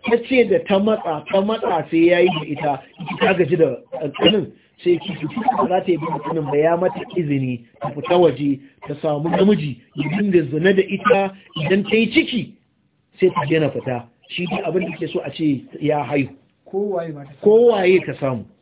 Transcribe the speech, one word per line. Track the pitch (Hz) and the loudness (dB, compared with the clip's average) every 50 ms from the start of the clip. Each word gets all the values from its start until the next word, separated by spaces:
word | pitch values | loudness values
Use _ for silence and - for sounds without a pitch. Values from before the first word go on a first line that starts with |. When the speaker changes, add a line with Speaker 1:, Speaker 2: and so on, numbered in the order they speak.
| - | 0
Speaker 1:
Ta | - 226 233 233 | 0 0 0 0
ce | - 269 254 233 196 | 2 2 2 4 4
da | 190 165 170 | 4 0 2
ta | - 208 190 | 2 0 2
matsa, | 202 220 214 214 - 170 156 151 147 - | 2 2 0 0 -2 -6 -6 -6 -6 0
ta | - 196 | 0 0
matsa | 196 208 220 214 - - 185 160 147 - | 0 0 -2 -4 -2 -2 -2 -2 -2 0
sai | 170 165 165 170 | 2 4 4 6
ya | 175 175 | 6 6
yi | 175 185 | 4 2
da | 165 156 156 | 2 -2 -6
ita, | 151 147 139 156 147 143 131 - - _ _ 175 147 - - | -6 -8 -6 -4 -4 -4 -6 -8 -18 _ _ -12 -10 -4 0
ta | - - 190 | 0 0 2
gaji | 170 175 139 175 160 | 2 2 0 4 4
da | 160 139 123 120 - _ - - 156 143 135 - | 4 2 2 -6 -12 _ -10 -8 -8 -8 -6 0
ƙanin, | - 165 208 208 156 - - _ _ _ _ _ - | 0 2 2 2 -2 -4 -10 _ _ _ _ _ 0
sai | 175 175 160 | 0 0 0
ki | - 202 170 | -2 -8 -10
fita | - 147 151 - 233 214 196 - - | -8 -10 -8 -8 -4 -2 -2 0 0
ba | - 165 | 0 0
za | 180 190 | 0 -2
ta | 185 185 | 0 0
yi | 175 156 | -2 -2
bin | 151 165 160 - - | -2 -6 -8 -8 -6
ƙanin | - 165 165 151 135 | -4 -4 -4 -4 -2
ba, | 143 147 | 0 2
ya | 151 165 170 170 | 2 2 2 2
mata | 180 185 - 180 - - - - | 0 -2 -2 -4 -12 -8 -6 -6
izini | 170 147 143 139 135 127 123 117 - _ _ _ | -4 -2 -2 -2 -2 -4 -6 -8 -10 _ _ _
ta | - 147 | -10 -10
fita | 139 143 131 - 175 175 | -8 -8 -4 0 2 4
waje, | 180 160 135 127 147 143 139 135 - - _ _ - - | 4 4 4 2 -2 -2 -2 -2 -6 -20 _ _ -14 -14
ta | 151 143 | -12 -6
samu | - 160 147 147 147 165 | -4 -4 -2 -2 -2 -2
namiji, | 170 180 190 202 208 170 151 147 120 - - _ _ | 0 2 4 4 4 2 0 -6 -8 -10 -14 _ _
ya | 147 151 147 160 202 | -6 -6 -4 -2 -2
dinga | 208 202 180 175 156 135 | -2 2 2 2 2 2
zina | 131 156 165 190 196 | -4 0 2 2 4
da | 190 | 2
ita, | 196 - 196 190 202 233 233 196 196 190 190 - _ _ - - | 0 0 -4 -2 2 2 2 2 2 -2 -6 -12 _ _ -10 -6
idan | 151 156 185 202 196 | -2 0 0 0 0
ta | - 202 | 0 0
yi | 220 226 - - | 0 0 2 2
ciki, | 302 311 - - 233 135 - - _ _ _ _ _ _ _ _ _ _ _ _ _ | 0 0 0 -4 -6 -6 -6 -12 _ _ _ _ _ _ _ _ _ _ _ _ _
sai | - 185 - | 0 2 2
ta | - 139 143 | 0 -2 0
daina | 165 160 156 135 | 0 2 2 0
fita. | - 127 - 135 127 120 117 - _ _ _ _ | -2 -4 -6 -6 -6 -6 -8 -14 _ _ _ _
Shi | - - 180 | -10 -8 -6
dai | 170 196 180 - | -6 -6 -6 -6
abin | 170 160 185 180 - | -4 -4 -4 -4 -4
da | - - | -8 -8
ke | 170 156 | -10 -6
so | - 180 170 | -6 -6 -8
a | 151 | -8
ce | 135 - 160 151 139 120 - - - - | -8 -2 -2 0 0 -2 -6 -12 -14 -6
ya | - 147 151 147 143 | -2 0 0 0 -2
haihu. | 120 147 147 135 - - _ _ _ _ _ _ - | -2 -2 -2 -2 -2 -6 _ _ _ _ _ _ -8
Speaker 2:
Kowaye | - 190 202 202 190 170 170 165 | -6 -6 -4 -4 -4 -6 -6 -8
ba | 151 143 139 | -12 -14 -16
ta | 143 143 | -18 -18
samu. | - | 0
Speaker 1:
Kowaye | - 208 214 226 240 240 226 202 185 180 190 175 170 | 4 6 6 8 8 6 6 4 4 4 4 4 2
ta | - 131 - | 0 -8 -4
samu. | 143 135 127 113 98 - _ _ | -2 -2 -2 -2 -6 -10 _ _